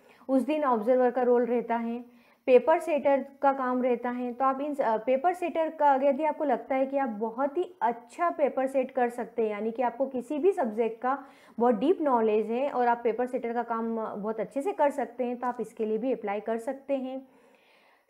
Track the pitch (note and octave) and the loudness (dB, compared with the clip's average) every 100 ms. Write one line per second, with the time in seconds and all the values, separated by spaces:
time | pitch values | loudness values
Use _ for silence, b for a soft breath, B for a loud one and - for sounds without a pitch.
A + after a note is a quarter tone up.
0 | b b b C4 C4 D#4 C#4+ A#3 G#3 B3+ | b b b 0 2 0 2 2 4 4
1 | B3 B3 B3 B3 A#3+ B3 A#3 A#3 A#3 A#3+ | 4 2 4 4 2 0 -2 -4 -4 -8
2 | A#3+ b b b - B3 B3 E4+ E4 D4 | -12 b b b 6 6 6 2 2 0
3 | C#4+ C#4 - - C#4 C4+ B3+ B3+ B3+ A#3 | 2 2 0 0 0 2 0 0 0 0
4 | B3 B3 B3 A#3+ C4+ C4+ D4 C#4 A3+ A3 | -2 -4 -6 0 0 0 -4 -2 0 0
5 | A3 C4 E4+ F4 E4+ E4 D#4+ D#4+ D4 C4 | 0 2 2 0 -2 -2 -2 2 4 4
6 | C#4+ C4+ D#4 D4 D4 A3 - C4+ C4+ C#4 | 4 2 0 0 0 0 0 -2 0 -2
7 | C4 G#3 A3 A#3 C#4+ E4+ F4+ - A#3 A#3 | -2 -4 -6 -2 -2 -2 -6 -2 -4 -4
8 | - - E4+ E4 C4+ C4+ C4+ C4+ B3+ C4 | -8 -4 -2 2 0 0 0 0 -2 0
9 | A#3+ A#3+ A3 - A3 G#3 A3 A3+ A#3+ A#3+ | -2 -2 -6 -2 -2 -2 -4 -2 -2 -2
10 | C4+ B3+ A#3+ D4+ F4+ F#4 A#3+ G#3 A3+ A3+ | -4 -4 -4 0 2 2 0 0 -2 -2
11 | B3+ C#4 B B B B A#3+ G#3+ C4+ G4 | -4 -4 B B B B 2 4 2 2
12 | D4 A#3+ A3 G#3+ G#3 A#3 C#4+ B3 B3 A#3+ | 2 2 4 2 0 -2 -2 0 2 2
13 | A#3+ A3+ B3 B3+ A#3 A#3+ A#3 A3+ A3+ A3+ | 0 -2 -2 -4 -4 -4 -4 -4 -2 -4
14 | A3 G3+ G#3 A3 F#3+ C4+ E4+ G4+ C#4+ C#4 | -6 -6 -6 -4 -6 -4 -4 2 0 0
15 | A#3 - B3 B3 B3 A#3+ A3 - A3 A3 | -6 -4 -6 -4 -4 -4 -6 -4 -2 -2
16 | C4 B3 G#3 G#3 G#3 A3+ C#4 C4+ - C4+ | -2 -2 -4 -6 -4 -4 -6 -8 -4 -4
17 | B3+ C4 - b b b b b b b | -4 -10 -14 b b b b b b b